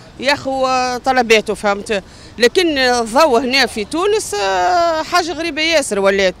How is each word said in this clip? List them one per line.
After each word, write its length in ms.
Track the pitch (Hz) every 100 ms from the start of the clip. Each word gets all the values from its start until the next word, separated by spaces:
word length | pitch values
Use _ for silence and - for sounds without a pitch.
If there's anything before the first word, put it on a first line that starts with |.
| - -
ياخو، 480 | 254 285 269 269 262
آه، 300 | 262 254 247
طلباته، 560 | 262 254 233 220 214
فهمت؟ 500 | 190 208 202 202 202 - - - -
لكن 400 | 233 370 339 285
الضوء 600 | 254 240 226 247 320 226
هنا 260 | 254 269 240
في 200 | 220 202
تونس، 480 | 320 403 427 -
آه، 720 | 415 392 381 359 349 339 311
حاجة 280 | 302 349 330
غريبة 300 | 294 330 294
ياسر 380 | 320 320 - 196
ولات، 360 | 196 196 185 -